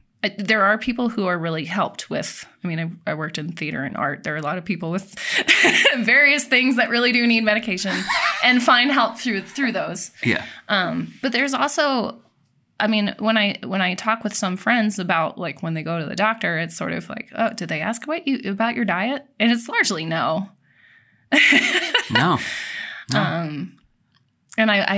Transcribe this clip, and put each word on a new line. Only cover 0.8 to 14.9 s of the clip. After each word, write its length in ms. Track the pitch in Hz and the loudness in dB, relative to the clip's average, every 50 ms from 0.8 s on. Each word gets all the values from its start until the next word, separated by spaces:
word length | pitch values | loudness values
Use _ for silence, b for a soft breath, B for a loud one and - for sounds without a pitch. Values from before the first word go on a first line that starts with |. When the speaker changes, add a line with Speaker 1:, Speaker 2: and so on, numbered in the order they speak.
| - 254 233 247 247 226 | 0 -4 -2 0 -2 -2
Speaker 1:
who 160 | 233 214 190 | 0 0 0
are 120 | 180 175 170 | 0 0 0
really 260 | 165 170 160 160 139 | -2 -2 -2 -4 -4
helped 440 | 160 185 208 160 - - - - - | -4 -2 -2 -2 -2 -2 -6 -6 -4
with, 340 | - - - - - - - - _ _ - | -4 -4 -4 -6 -8 -10 -12 -14 _ _ -8
I 20 | 180 | -6
mean, 300 | 160 160 165 165 - - - | -4 -4 -4 -6 -8 -8 -6
I, 40 | - | -6
I 40 | 156 | -4
worked 240 | 156 156 156 160 165 | -4 -6 -6 -6 -8
in 140 | 151 170 | -8 -8
theater 320 | 165 165 160 147 156 - 139 | -8 -8 -6 -6 -6 -6 -6
and 120 | - - | -6 -4
art. 260 | - 147 139 143 147 - | -4 -4 -4 -4 -6 -6
There 100 | 156 151 | -6 -6
are 40 | 156 | -4
a 40 | |
lot 160 | 151 147 170 180 | -4 -4 -6 -6
of 60 | 170 | -4
people 260 | 180 180 165 170 160 | -6 -6 -6 -4 -4
with 240 | 170 190 - - - B B B B B B B - - | -4 -4 -6 -8 -12 B B B B B B B 4 6
<laughs> 380 | - - - - - 554 - 247 | 6 4 4 6 4 4 4 2
various 460 | 208 226 247 277 294 277 285 285 277 | 2 4 4 6 6 6 4 2 2
things 320 | - 262 247 247 262 247 | 2 2 2 4 2 2
that 120 | 247 226 - | 2 2 2
really 240 | 233 233 247 247 | 2 2 2 2
do 120 | 240 240 240 | 2 4 4
need 160 | 240 226 226 220 | 4 4 4 4
medication 520 | 214 208 226 233 226 180 185 - 190 180 185 190 - - - | 2 2 0 0 -4 -4 -4 -2 -2 -2 -2 -2 -2 -2 0
Speaker 2:
<laughs> 240 | - - - - - | 0 0 0 2 2
Speaker 1:
and 180 | 247 247 247 | 4 4 4
find 280 | 240 277 247 240 247 285 | 6 6 6 6 6 4
help 280 | 269 269 226 226 - - | 4 2 2 0 -2 -4
through, 240 | - 254 208 196 | -2 -2 -2 -2
through 300 | 190 - - 277 277 233 | -4 -6 -4 -2 -2 0
those. 380 | 185 185 156 160 175 - - - - - - | 0 -2 -4 -4 -2 -4 -4 -4 -6 -2 0
Speaker 2:
Yeah. 200 | - 208 - - B B B B - | 0 2 0 -2 B B B B -2
Speaker 1:
Um, 460 | 208 190 180 165 160 - 165 - - - | 0 0 0 0 -2 -4 -6 -6 -8 -4
but 80 | - 277 | -4 -2
there's 220 | 247 240 277 277 269 | 0 0 0 0 0
also 680 | 247 269 294 - 339 294 285 269 247 196 - - - _ _ _ _ _ _ _ _ _ _ _ - | 0 0 2 2 2 2 2 2 0 0 -2 -6 -10 _ _ _ _ _ _ _ _ _ _ _ -2
I 60 | 214 | 0
mean, 280 | 214 220 214 208 202 - - | 2 2 2 0 0 -2 -2
when 180 | 208 220 226 | 0 2 2
I, 200 | 220 202 202 - - - | 2 2 0 -2 -4 -6
when 160 | 120 160 196 | -4 -2 0
I 120 | 185 180 180 | 0 0 -2
talk 280 | - - 214 226 226 | -2 -2 -2 -2 -2
with 120 | - 202 - | -2 -2 -2
some 220 | - 208 185 180 | 0 0 -2 -4
friends 420 | 185 - 220 240 233 214 214 | -2 0 2 2 2 2 2